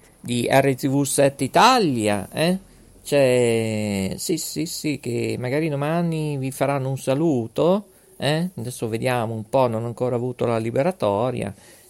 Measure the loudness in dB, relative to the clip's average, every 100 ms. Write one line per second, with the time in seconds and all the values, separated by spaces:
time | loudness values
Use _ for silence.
0 | -16 _ -4 -2 2 4 4 0 0 0
1 | 0 2 2 2 0 4 6 6 2 2
2 | 0 0 -4 -2 0 -2 -6 -20 -20 -18
3 | 0 4 4 6 4 2 0 -2 -2 0
4 | -2 -4 -4 -4 -4 -6 -6 -6 -4 -4
5 | -4 -4 -2 -4 -4 -2 -2 -2 -2 0
6 | -2 -2 -4 -4 -6 -2 -2 0 -2 -4
7 | -2 0 2 0 -2 0 2 2 -2 _
8 | _ -6 -2 0 -2 -6 -10 -6 -4 -2
9 | 0 0 -2 -4 -2 2 2 0 -4 -4
10 | -2 -2 -4 -2 0 0 0 0 -2 0
11 | 0 2 0 -2 -6 -10 -18 -20 -16